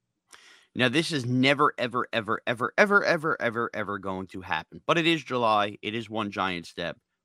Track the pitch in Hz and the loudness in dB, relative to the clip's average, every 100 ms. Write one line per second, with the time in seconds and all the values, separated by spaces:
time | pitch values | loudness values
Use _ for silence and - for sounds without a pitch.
0 | _ _ _ - - - _ - 127 139 | _ _ _ -20 -20 -20 _ 0 2 2
1 | 160 151 120 127 135 139 147 - 120 120 | 0 -2 0 4 4 6 4 2 -4 -2
2 | - 117 101 117 - 113 127 - 202 101 | -4 -4 -2 -4 -4 -2 0 2 4 4
3 | 76 165 151 - 117 113 117 - 98 101 | 4 2 0 -2 -2 -2 -4 -4 -6 -6
4 | 98 95 95 95 87 80 - - - 165 | -6 -6 -8 -10 -4 -4 -4 -6 0 2
5 | 165 165 127 127 113 104 104 101 107 113 | 2 0 -2 0 2 2 0 -4 -6 -6
6 | 107 110 101 101 95 87 80 - 85 - | -6 -4 -4 -2 -2 -4 -8 -8 -8 -8
7 | _ _ | _ _